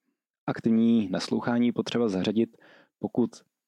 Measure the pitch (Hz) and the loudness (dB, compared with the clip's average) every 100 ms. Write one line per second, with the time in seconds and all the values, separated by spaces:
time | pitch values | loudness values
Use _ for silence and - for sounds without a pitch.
0 | _ _ _ _ - - 120 113 117 117 | _ _ _ _ -8 -4 0 4 4 2
1 | 98 - - 113 127 120 120 107 104 117 | 0 -4 -4 -4 0 0 0 0 -2 -2
2 | 117 92 95 104 113 - - - _ _ | 0 0 0 0 -2 -4 -20 -20 _ _
3 | 107 - 117 - _ _ | -4 -2 -2 -4 _ _